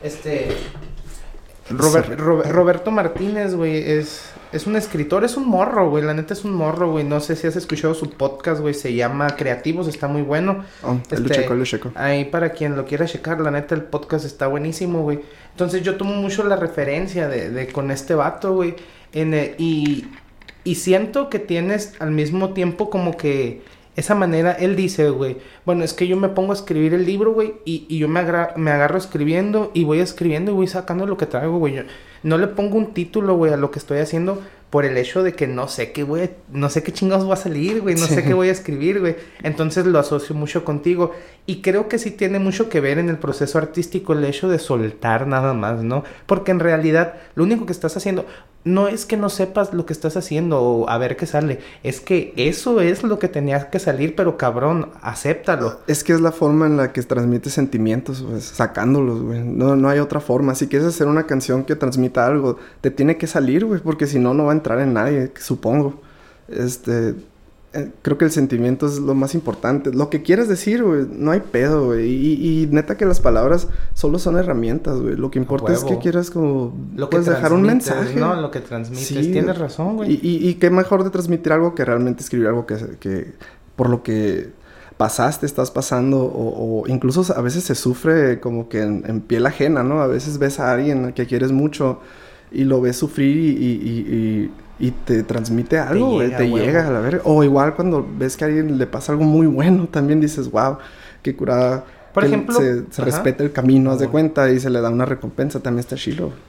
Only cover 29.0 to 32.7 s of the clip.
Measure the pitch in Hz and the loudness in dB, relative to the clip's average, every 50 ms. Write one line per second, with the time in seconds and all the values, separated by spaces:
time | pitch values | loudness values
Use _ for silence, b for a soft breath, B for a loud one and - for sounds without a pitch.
29 | 185 - - 151 147 151 160 175 190 208 208 214 214 208 - 165 170 147 156 160 | -4 -4 -4 -2 0 0 2 0 0 0 0 0 -2 0 0 0 2 2 2 2
30 | 180 185 - - 175 170 151 151 180 208 202 190 190 175 185 190 180 - 175 180 | 0 -2 -2 -2 -2 0 0 0 -2 0 0 0 0 0 -2 -6 -6 -4 -4 -4
31 | 196 202 190 190 160 147 - 123 143 160 170 175 160 143 131 135 117 B B B | -2 -4 -2 -4 -4 -4 -2 -4 -2 -2 0 0 0 -2 -2 -4 -8 B B B
32 | B B B B B 156 160 165 196 202 196 - 202 202 | B B B B B 0 2 2 0 0 -2 -2 -2 0